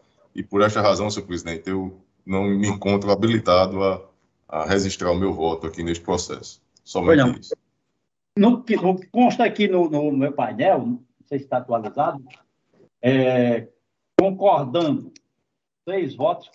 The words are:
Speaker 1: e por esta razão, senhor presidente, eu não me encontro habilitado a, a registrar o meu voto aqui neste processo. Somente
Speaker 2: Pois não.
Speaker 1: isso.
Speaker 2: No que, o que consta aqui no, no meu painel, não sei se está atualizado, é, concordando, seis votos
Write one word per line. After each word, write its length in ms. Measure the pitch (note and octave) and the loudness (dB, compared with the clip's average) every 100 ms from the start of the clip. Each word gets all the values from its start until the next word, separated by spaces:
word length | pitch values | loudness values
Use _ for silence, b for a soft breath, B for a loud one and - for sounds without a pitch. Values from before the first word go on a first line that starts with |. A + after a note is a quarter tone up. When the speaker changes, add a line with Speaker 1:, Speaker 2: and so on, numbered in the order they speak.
| b b _ | b b _
Speaker 1:
e 80 | - | -14
por 200 | F#2+ G2+ | -2 2
esta 200 | G#2 G#2+ | 2 4
razão, 280 | G#2 F#2 G#2 | 2 2 -2
senhor 160 | G2+ F#2 | -6 -8
presidente, 440 | E2+ E2+ E2 F#2+ | -8 -8 -10 -6
eu 300 | F#2+ F#2+ - _ _ F#2+ | -6 -6 -12 _ _ -6
não 200 | F#2+ G2+ | -2 0
me 240 | G2 G#2 | 0 0
encontro 420 | G2+ G2 G2 G2+ | -2 0 0 2
habilitado 720 | G2 A2+ A2 F#2+ F2+ F#2+ F#2+ | 2 2 2 4 4 4 0
a, 240 | G2 F#2 - _ _ _ _ | -2 -2 -8 _ _ _ _
a 160 | D#2 | -6
registrar 480 | D#2 G2 G2 - F2+ | -2 0 -2 -2 -2
o 80 | F2 | 0
meu 140 | F#2+ | -2
voto 340 | D#2+ D#2+ D#2+ D#2+ | -2 -2 -4 -8
aqui 160 | - | -8
neste 200 | E2+ E2+ | -6 -6
processo. 640 | - F2 - C2 - - _ _ | -4 -4 -4 -12 -16 -20 _ _
Somente 380 | - F#2 F2 D3+ | -8 0 4 4
Speaker 2:
Pois 120 | C3 | 4
não. 40 | - | -2
Speaker 1:
isso. 180 | - - _ _ _ _ _ _ _ G#3 | -8 -14 _ _ _ _ _ _ _ 4
Speaker 2:
No 260 | G#3+ B3 | 4 4
que, 120 | - F3+ | 0 0
o 180 | F3 F#3 | 0 -2
que 120 | - | -4
consta 360 | A#3 A#3+ - | 2 2 2
aqui 240 | A3+ - G3+ | 0 0 0
no, 220 | F3+ E3 | 2 0
no 220 | D3 D3 | 0 -2
meu 200 | C3+ C#3+ | 0 -2
painel, 540 | - A2+ G#2+ F3 D#3 A#2 | -2 -6 0 2 2 0
não 180 | B2 - _ _ | -6 -10 _ _
sei 140 | C#3 | -8
se 40 | |
está 140 | - B2+ | -4 -6
atualizado, 680 | A#2+ A2+ G#2+ C#3+ D#3+ C#3+ B2+ - _ _ _ _ _ _ | -2 -4 -4 -4 -4 -6 -14 -20 _ _ _ _ _ _
é, 640 | B2+ C3+ B2+ B2+ A#2+ A#2 - _ _ _ _ - | 2 2 2 2 2 0 -6 _ _ _ _ 0
concordando, 920 | F#3+ F#3+ G3 D#3 B2+ E3 D#3 B2 - - _ _ _ _ _ _ - | 2 2 2 2 2 0 0 -2 -6 -20 _ _ _ _ _ _ -6
seis 260 | G3 D3 A#2 | -4 -4 -2
votos 320 | D#3 F3 - | -2 -2 -10